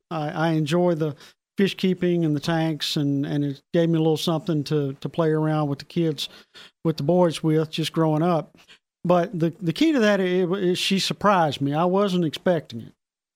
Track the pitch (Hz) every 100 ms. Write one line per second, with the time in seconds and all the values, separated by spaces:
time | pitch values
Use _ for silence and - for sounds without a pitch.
0 | - 165 151 - 165 156 147 175 180 156
1 | 156 143 - _ _ - 190 - 185 180
2 | 180 175 156 147 - 165 160 147 - 156
3 | 143 139 151 147 143 135 _ 170 170 160
4 | 160 151 180 156 - 156 135 151 139 139
5 | 143 - 160 156 156 156 147 139 - 175
6 | 165 143 - - - - - _ 165 156
7 | 143 180 175 - 160 156 156 - 151 165
8 | 160 151 175 160 - _ - - _ _
9 | 170 175 170 170 165 - 165 - 320 285
10 | 208 202 185 180 175 196 180 180 - 190
11 | - - 202 190 156 - 139 147 180 190
12 | 202 180 160 - 185 165 - 117 104 _
13 | _ _ _